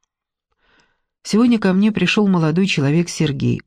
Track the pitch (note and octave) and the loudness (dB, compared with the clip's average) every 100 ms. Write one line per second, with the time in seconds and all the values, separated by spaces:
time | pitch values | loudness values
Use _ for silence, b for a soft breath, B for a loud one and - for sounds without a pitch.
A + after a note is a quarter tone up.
0 | _ _ _ _ _ _ _ _ _ _ | _ _ _ _ _ _ _ _ _ _
1 | _ _ - G#3 A#3+ A3+ G3 F#3 G#3+ G#3+ | _ _ -4 0 2 2 2 2 0 0
2 | F3+ - G3+ F3+ D#3+ E3 G3 - C#3 D#3+ | -2 0 2 2 0 0 -2 -2 0 0
3 | F3 - D#3 C3+ B2 A#2+ | -2 -2 -4 -2 -4 -4